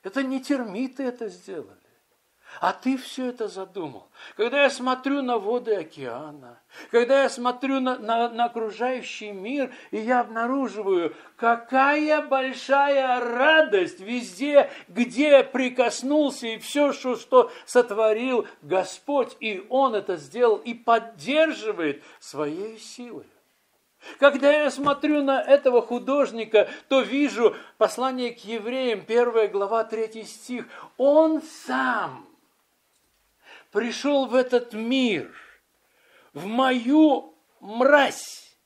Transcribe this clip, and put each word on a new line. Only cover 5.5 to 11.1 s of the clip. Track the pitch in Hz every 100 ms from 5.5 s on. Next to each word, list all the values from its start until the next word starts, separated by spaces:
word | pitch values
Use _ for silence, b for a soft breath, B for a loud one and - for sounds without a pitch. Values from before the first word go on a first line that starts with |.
| 240 233 202
океана, | 156 - 127 117 151 147 123 120 _ B B
когда | 240 240 277
я | 269
смотрю | 254 247 247 269 269
на, | 254 254
на, | 214 233 240
на | 226 240
окружающий | 240 220 196 240 254 - - 208
мир, | 196 202 285 254 B B
и | 208
я | 220 247
обнаруживаю, | 240 226 233 269 254 196 196 185 165